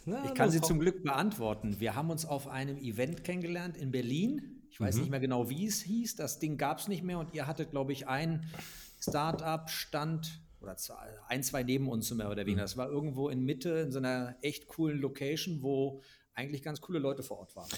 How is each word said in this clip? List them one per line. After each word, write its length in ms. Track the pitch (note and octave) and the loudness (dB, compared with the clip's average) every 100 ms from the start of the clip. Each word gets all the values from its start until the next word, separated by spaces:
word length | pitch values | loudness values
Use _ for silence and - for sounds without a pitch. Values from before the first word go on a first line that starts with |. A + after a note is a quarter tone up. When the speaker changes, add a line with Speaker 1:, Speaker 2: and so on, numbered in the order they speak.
| D#3+ | -4
Speaker 1:
Na, 200 | B3 C#4 | -2 0
Speaker 2:
Ich 80 | |
kann 140 | - C#3+ | 4 6
Speaker 1:
noch 40 | |
Speaker 2:
sie 80 | D#3+ | 6
Speaker 1:
vor 80 | D#3+ | 4
Speaker 2:
zum 120 | D#3+ | 4
Glück 220 | F3 F3+ | 4 4
beantworten. 760 | D3 C3+ G3+ B2+ A2 G#2+ A2 G2 | 2 2 2 2 0 0 0 0
Wir 160 | A2+ A2+ | 0 0
haben 140 | D#3+ | 0
uns 160 | D#3 D#3 | -2 -2
auf 240 | C#3+ - | -4 -4
einem 260 | C3 C#3 C#3 | -4 -4 -4
Event 480 | C3 G#2+ C3 F3 | -4 0 0 -2
kennengelernt 540 | - F3+ E3+ F3 F3 E3+ | -4 -2 -2 -4 -4 -4
in 140 | C3+ | -2
Berlin. 720 | B2+ A#2+ D3 A3+ D4 - - - | 0 2 2 2 0 -6 -14 -12
Ich 120 | - | 0
weiß 140 | G2+ G#2+ | 2 4
Speaker 1:
Mhm. 60 | |
Speaker 2:
nicht 80 | C3+ | 2
mehr 100 | C3+ | 2
genau, 280 | C3 B2 A#2+ | 2 2 2
wie 180 | C#3+ G#3+ | 0 0
es 140 | - | 0
hieß. 340 | E3+ A3+ A#3 - | 0 0 0 -2
Das 220 | D3+ - | -4 -2
Ding 180 | D#3 C#3 | -2 2
gab's 320 | C#3+ D#3 - | 0 0 -2
nicht 120 | F3+ | -2
mehr 160 | F3+ F3 | -2 -2
und 160 | D#3+ | -4
ihr 140 | D#3 C#3 | -4 -2
hattet, 240 | D#3 D3+ | -2 -2
glaub 200 | C#3 C3+ | 0 0
ich, 180 | C#3 D3 | -2 0
ein 340 | C3+ E3 D#3+ - - - - - - | 0 2 0 -2 -8 -12 -14 -16 -4
Start-up-Stand 1400 | - D3 D#3 D#3 D#3+ D#3+ D#3+ - - D3+ D#3 D#3+ - - - - | 0 2 4 2 0 0 -2 -6 -2 0 0 0 -2 -8 -16 -14
oder 160 | G2 F#2 | -10 -8
z-, 180 | - A2+ G#2+ G#2+ - | -8 -10 -14 -8 -2
ein, 140 | B2+ | 0
zwei 200 | C3 C#3+ | 0 0
neben 240 | B2 C3 C3 | 4 4 2
uns, 220 | A2+ G#2+ | 0 0
so 60 | A#2 | 0
mehr 140 | G#2 | 0
oder 160 | G#2 G2+ | 0 2
weniger. 180 | G2+ | 2
Speaker 1:
Mhm. 20 | G2 | 2
Speaker 2:
Das 100 | B2+ | -2
war 140 | C3 | -2
irgendwo 400 | C#3+ D3+ C3 C#3+ | 0 0 0 0
in 160 | B2+ C3 | 2 2
Mitte 240 | - F3 | 2 2
in 220 | D#3+ D3+ | 2 2
so 60 | C3 | 0
einer 360 | B2+ B2+ B2 B2 | 0 0 -2 -4
echt 260 | D3 C#3+ - | -4 -4 -6
coolen 320 | - D#3+ D3 | 0 2 2
Location, 640 | C3+ C#3 C#3 D#3 F#3+ D#3 | 0 0 -2 -2 -2 -2
wo 400 | C3 C3+ C3+ C3+ - - _ | 2 2 2 -2 -14 -20 _
eigentlich 280 | - C3+ C#3 | -8 -6 -6
ganz 200 | D#3 D3+ | -6 -8
coole 180 | - E3 | -4 0
Leute 240 | C3+ C#3+ | 0 0
vor 140 | - G2+ | -6 -10
Ort 160 | F#2+ F#2+ | -12 -12
waren. 140 | F2 | -8